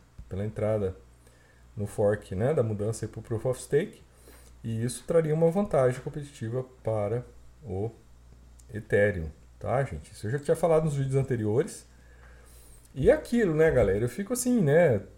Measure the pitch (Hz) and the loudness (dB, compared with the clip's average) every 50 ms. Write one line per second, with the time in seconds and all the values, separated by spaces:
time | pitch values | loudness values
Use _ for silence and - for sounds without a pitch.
0 | _ _ _ - - - 90 95 104 107 107 110 107 104 110 107 98 92 92 - | _ _ _ -20 -16 -12 -8 -6 -6 -6 -4 -4 -2 0 0 0 -2 -4 -6 -8
1 | - - - _ _ - _ _ _ _ _ _ - - - 107 101 98 - - | -16 -20 -20 _ _ -20 _ _ _ _ _ _ -20 -16 -10 -8 -8 -6 -2 0
2 | 107 101 107 104 - - 98 92 113 135 165 151 117 110 107 98 104 110 110 - | 2 2 2 0 -4 -8 -4 -2 -2 0 0 0 0 -2 -2 -4 -4 -4 -6 -6
3 | 113 107 - 110 - - 117 107 - 131 123 - - - - 147 190 - - - | -8 -10 -10 -12 -10 -8 -6 -4 -2 -4 -4 -4 -4 -2 0 0 0 -2 -8 -16
4 | - _ _ _ - - - - - - - - - 117 113 110 117 123 - - | -20 _ _ _ -20 -20 -20 -20 -20 -20 -20 -12 -8 -6 -4 -4 -4 -4 -4 -6
5 | - - 170 165 160 151 151 160 165 165 165 202 208 208 - 143 131 127 127 131 | -4 0 2 2 2 2 2 2 2 2 2 2 -2 0 2 2 2 2 2 -2
6 | - 147 - 151 143 143 - - 113 110 120 127 127 - - - - 113 110 107 | -6 -10 -10 -10 -12 -12 -12 -10 -8 -6 -6 -6 -6 -8 -12 -10 -6 -4 -2 -2
7 | 104 104 113 123 127 - - - - - - - - 113 92 95 104 117 - - | -2 -2 -2 -4 -6 -8 -16 -20 -20 -20 -20 -18 -12 -10 -6 -6 -6 -6 -8 -12
8 | - - - - - - - - - - - - - - - 107 110 - 117 101 | -20 -20 -20 -20 -20 -20 -20 -20 -20 -20 -20 -20 -20 -14 -12 -12 -6 0 2 4
9 | 101 104 98 87 80 78 - - - - - - - 95 113 135 139 - - 73 | 4 4 2 0 -6 -8 -10 -14 -20 -20 -18 -10 -6 -2 -2 -2 -2 -2 -6 -10
10 | - - - - - 107 127 143 - - 160 160 - 170 160 156 160 156 143 139 | -14 -16 -16 -10 -6 -4 -4 -4 0 -2 -2 2 2 4 4 4 2 2 0 -2
11 | 139 135 131 135 131 - 127 110 107 104 107 131 180 226 - - - - - - | -2 0 0 0 0 0 -2 -2 0 0 2 0 0 -2 -4 -16 -18 -20 -20 -20
12 | - - - - - - - - - - - - - - - - - - - 139 | -20 -20 -20 -20 -20 -20 -20 -20 -20 -20 -20 -20 -20 -20 -20 -20 -20 -14 -6 0
13 | 139 214 302 311 - - 240 240 226 175 151 156 160 156 139 123 104 98 95 104 | 4 4 4 4 2 -2 0 2 2 2 4 4 4 4 6 4 4 4 2 0
14 | 120 120 - - 202 - 247 240 - 247 247 233 175 135 143 165 175 151 113 98 | 0 -2 -4 -6 -6 -6 -4 -4 0 2 2 2 4 4 6 6 6 6 4 2
15 | - - - | -2 -6 -20